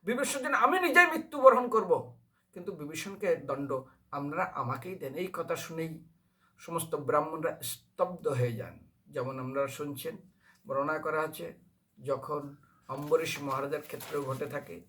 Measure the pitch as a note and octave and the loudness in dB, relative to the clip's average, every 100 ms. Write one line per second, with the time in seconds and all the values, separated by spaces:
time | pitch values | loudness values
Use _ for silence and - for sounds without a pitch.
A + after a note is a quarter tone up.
0 | E3+ A#3+ - C#4 C4+ C4+ B3 F4+ F4+ D#4+ | -2 -2 -2 -2 0 4 6 6 6 8
1 | F4 D#4 - D4 C4 B3 B3 A3 F3+ D#3 | 8 4 -4 10 10 10 4 2 4 2
2 | - - _ _ _ F#3 F3 E3+ D3 D#3+ | 2 -16 _ _ _ -12 -12 -10 -8 -8
3 | G3+ G3 F#3+ D#3+ C#3 C#3 C#3 C3+ C3 _ | -10 -4 0 0 0 -4 -2 -4 -6 _
4 | _ C#3+ C#3+ D#3+ - C#3+ A#2+ C3+ F3+ F#3 | _ -6 -4 -2 -4 -2 -4 -4 -6 -8
5 | C#3 C#3+ F3+ E3 E3 D#3+ - E3 E3 D#3+ | -8 -6 -6 -6 -4 -4 -4 -6 -6 -8
6 | - _ _ _ _ _ - E3 D#3+ D3+ | -16 _ _ _ _ _ -8 -6 -4 -4
7 | C#3 D3 D3+ E3 D#3+ - - - _ - | 0 0 0 -2 -4 -4 -10 -12 _ -2
8 | F3+ - - B2+ B2 A2 F2 E2+ - _ | -2 0 -2 2 0 0 -8 -12 -20 _
9 | _ C#3+ B2+ C3 B2+ C3+ C3+ B2 D3 C3 | _ -6 -6 -6 -6 -2 -2 -4 -8 -6
10 | D#3+ - - _ _ _ - C3+ C#3+ D#3 | -8 -10 -18 _ _ _ -6 -2 -2 -2
11 | D#3 D#3 D#3+ D#3+ E3+ - _ _ _ _ | -2 -2 -2 -6 -12 -14 _ _ _ _
12 | C3 C3+ - D3 C#3+ - _ _ - C3+ | -4 -4 -2 -6 -6 -14 _ _ -12 -10
13 | D3 D#3+ D#3+ D3+ C#3+ C3+ C#3 D3+ - - | 2 2 2 -4 -4 -2 -2 -4 -6 -12
14 | - D3+ C3+ C3 D3 C#3 - E2+ | -6 -6 -4 -4 -4 -8 -10 -16